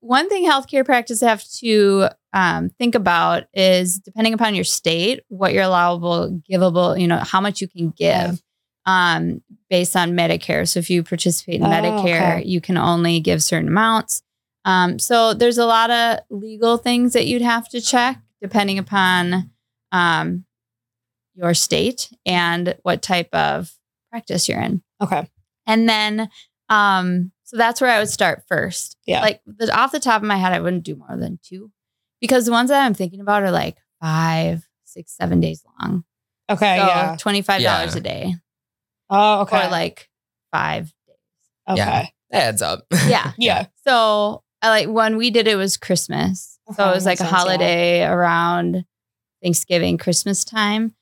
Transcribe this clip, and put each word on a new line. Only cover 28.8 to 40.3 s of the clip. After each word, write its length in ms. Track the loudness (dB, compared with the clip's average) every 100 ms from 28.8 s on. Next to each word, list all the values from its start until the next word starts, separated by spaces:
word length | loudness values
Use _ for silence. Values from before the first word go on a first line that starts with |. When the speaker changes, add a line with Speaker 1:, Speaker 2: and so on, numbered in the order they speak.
| -12 -14 -4
Speaker 2:
Yeah. 160 | 0
Speaker 1:
Like, 200 | 0 -2 -14
the, 280 | -8 -2 0
off 160 | 0
the 80 | 0
top 220 | 0 0
of 60 | 0
my 100 | 0
head, 160 | 0
I 60 | 0
wouldn't 220 | -2 -4
do 120 | -6 -14
more 220 | -12 -10
than 200 | -8 -10
two 280 | _ -20 -20 _ _ _ _ _
because 240 | 0 2 2
the 60 |
ones 180 | 2 2
that 160 | 2 2
I'm 80 |
thinking 260 | 0 -4 -8
about 240 | -2 0
are, 80 | 2
like, 260 | 0 -2 -8 _ _
five, 640 | -4 -2 0 0 -2 -4 -10 _ _
six, 260 | -20 -20
seven 260 | -8 -2 0
days 220 | 0 -4 _ _
long. 240 | -6 -6 -8 _ _ _ -6
Speaker 2:
Okay, 280 | 0 2 2
Speaker 1:
So 60 | 2
Speaker 2:
yeah. 300 | 2 0 -4
Speaker 1:
twenty-five 420 | -2 -2 0 0
dollars 320 | 2 0 -2 -6
Speaker 3:
Yeah. 40 |
Speaker 1:
a 40 |
day. 320 | -8 -8 -8 -8 _ _ _ _ _ _ _
Speaker 2:
Oh, 320 | 2 4 2
okay. 240 | 0 0 0
Speaker 1:
Or, 20 |
like, 400 | -2 -6 -8 -20 _ _